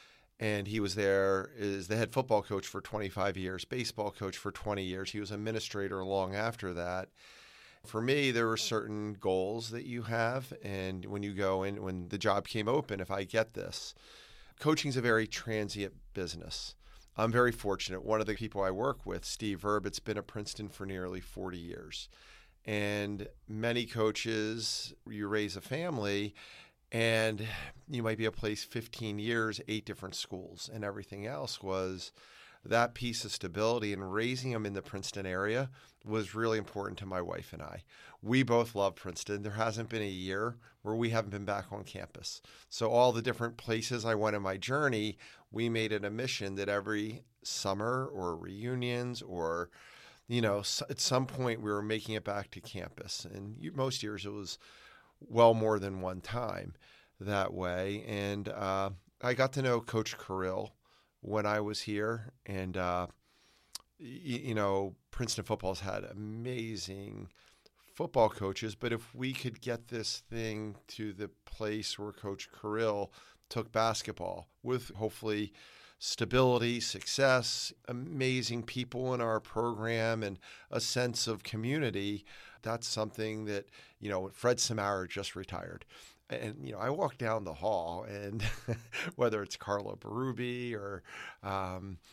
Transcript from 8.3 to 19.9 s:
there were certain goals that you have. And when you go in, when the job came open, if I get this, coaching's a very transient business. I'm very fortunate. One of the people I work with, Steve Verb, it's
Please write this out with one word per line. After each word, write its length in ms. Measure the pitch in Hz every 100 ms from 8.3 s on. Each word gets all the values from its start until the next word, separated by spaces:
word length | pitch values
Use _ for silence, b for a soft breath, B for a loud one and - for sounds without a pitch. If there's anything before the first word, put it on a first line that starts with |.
there 160 | 117 113
were 80 | 110
certain 560 | - 110 110 107 104
goals 580 | 101 98 95 95 113 113
that 140 | 117
you 180 | - 120
have. 500 | 107 117 117 131 127 -
And 440 | 101 95 95 92 98
when 160 | 101
you 120 | 101
go 280 | 95 98 95
in, 180 | 98 101
when 240 | 98 92 87
the 100 | 101
job 300 | 104 101 -
came 180 | 113 104
open, 320 | 139 - 98
if 140 | 90
I 100 | 98
get 320 | 92 113 110
this, 400 | 101 90 - - B B B B B B -
coaching's 380 | 147 156 147 131
a 40 |
very 280 | 120 113 110
transient 680 | - - 110 101 101 98 - -
business. 600 | - 87 85 82 - - - b b b -
I'm 140 | 113
very 220 | 117 123
fortunate. 520 | - 101 95 - 92
One 160 | - 110
of 60 | 107
the 80 |
people 260 | 101 110 101
I 120 | 95
work 340 | 95 127 - -
with, 180 | 92
Steve 360 | - - 107 95
Verb, 260 | 104 104
it's 140 | 98